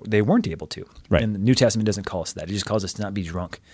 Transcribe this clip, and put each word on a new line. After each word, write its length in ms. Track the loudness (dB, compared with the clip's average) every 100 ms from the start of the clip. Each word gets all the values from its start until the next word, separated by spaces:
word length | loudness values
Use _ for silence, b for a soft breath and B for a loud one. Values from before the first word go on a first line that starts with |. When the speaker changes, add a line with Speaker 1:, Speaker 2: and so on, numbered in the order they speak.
Speaker 1:
they 160 | 0 2
weren't 260 | 4 2 2
able 180 | -6 -10
to. 160 | -12 -14 -20 0
Speaker 2:
Right. 140 | 2
Speaker 1:
And 100 | 2
the 60 | 2
New 160 | 2
Testament 320 | 4 4 4 0
doesn't 180 | -2 -4
call 160 | -6
us 100 | -6
that. 160 | -8 -6
It 40 |
just 140 | -4 -2
calls 160 | -2
us 80 | -2
to 80 | -6
not 120 | -4
be 80 | -4
drunk. 380 | -4 -6 -8 -12 B